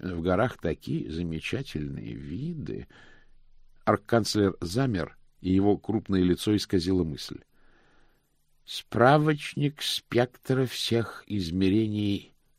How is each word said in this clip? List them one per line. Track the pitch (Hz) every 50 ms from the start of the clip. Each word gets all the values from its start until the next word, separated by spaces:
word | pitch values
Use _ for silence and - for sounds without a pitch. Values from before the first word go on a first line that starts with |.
В | - 92 90 85
горах | 85 92 90 95 120 131 - -
такие | - 85 76 - - - - 82 - -
замечательные | 78 82 87 82 80 80 - - - 123 143 - - 78 73 69 69 - - - -
виды". | - 71 71 80 107 143 175 175 151 - - - - 180 - - - - - - - - - - - - - - - - - - - -
Арканцлер | - 107 - - - 117 117 101 - - 107 101 95 - -
замер, | 90 82 90 123 139 131 107 87 78 - - - - _ _ _
и | - 90
его | 92 98 98 104 101
крупное | - - - 104 107 - - 98 92
лицо | 92 90 87 - - 107 107
исказило | 98 - - 101 92 80 92 95 92
мысль. | 87 80 69 62 - - - - - _ _ _ - - _ _ _ _ _ _ _ _ _ _ _ _ _ _ _ _ _ _ _
"Справочник | - - - - _ - 110 117 131 147 151 151 156 156 147 - - - 143 143 143 - -
спектра | - - - - - - - 117 123 - - - - - 131 131 131
всех | 120 - - - - 113 117 110 - - - -
измерений | - 104 101 87 82 85 95 95 92 98 110 110 107 104 104 104 101 101 98 - - _ _ _ _ _